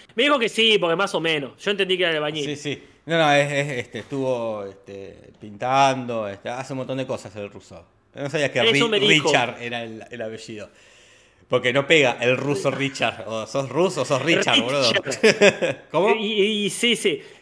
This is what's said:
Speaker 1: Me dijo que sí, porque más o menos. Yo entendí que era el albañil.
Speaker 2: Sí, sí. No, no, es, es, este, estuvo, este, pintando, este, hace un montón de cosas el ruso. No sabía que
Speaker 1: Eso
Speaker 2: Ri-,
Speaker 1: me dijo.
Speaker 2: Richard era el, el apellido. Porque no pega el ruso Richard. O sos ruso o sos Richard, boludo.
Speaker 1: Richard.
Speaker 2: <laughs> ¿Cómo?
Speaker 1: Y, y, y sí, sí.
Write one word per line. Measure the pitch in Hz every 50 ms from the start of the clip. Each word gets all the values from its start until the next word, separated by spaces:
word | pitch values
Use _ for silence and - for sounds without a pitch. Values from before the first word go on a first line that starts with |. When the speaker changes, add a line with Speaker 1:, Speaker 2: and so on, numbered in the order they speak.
| - - _
Speaker 1:
Me | 220 269
dijo | 294 294 262
que | 226 196
sí, | - 220 226 220 214 190
porque | 175 170 165
más | 175 196 190 -
o | 160
menos. | 160 165 160 147 135 117 - -
Yo | - 202
entendí | 208 196 190 180 185
que | 175 180
era | 170
el | 160 151
albañil. | 151 151 156 151 139
Speaker 2:
Sí, | 147 143
sí. | 147 - 147 131 - - - - _ _
No, | 147 165 165
no, | 156 147
es, | 143 143 143 143
es, | 147 139 143 147 131 123 107
este, | - - 110
estuvo, | 101 - 143 135 131 131 123 120 117 113 107 104 98
este, | 98 92 - _ 98 98 98 98 92 - - - - - _
pintando, | 104 107 104 101 123 127 131 135 139 135 131 127 123 120 117 113 107 101
este, | 98 98 - 117
hace | 120 131 127 -
un | 143 131
montón | 127 123 131 135
de | 131
cosas | 131 120 104 - 107 98
el | 107 101 98
ruso. | - 95 - - 90 82 85 _ _ _ _ _ _
No | - 143 139
sabía | 156 156 143 131
que | - 127
Speaker 1:
Eso | 117 - - 143 -
Speaker 2:
Ri-, | 226
Speaker 1:
me | 214 202
dijo. | 202 208 156 156 - 156
Speaker 2:
Richard | 139 135 120 123 110 107
era | 120 120 120 120 117
el, | 113 110 110 - -
el | 123 117
apellido. | 113 110 110 107 - - 110 104 98 - _ _ - - - - - _ _ _ _ _ _ _ _ _
Porque | 127 123 110 123
no | 120 139 143
pega | - 165 156 135 120 117 -
el | 120 123 127
ruso | 123 127 143 143 - - 139
Richard. | 127 131 139 135 135 - 127 113 104 110 95 107
O | 110 110 107
sos | - - 139 139 120
ruso | 120 156 185 190 - 151
o | 123
sos | - 143 127
Richard, | 127 165 - - - 135 120 117
boludo. | 117 123 139 143 131 113
Speaker 1:
Richard. | 110 - - 135 127 - - 214 - - 202 190 202 - 185 151 131 - -
Speaker 2:
<laughs> | -
¿Cómo? | - 160 190 220 208
Speaker 1:
Y, | 220 208 214
y, | 220 208 190 214 214 208 208
y | 185
sí, | - - 233 240 220
sí. | - - 196 147 - - - - -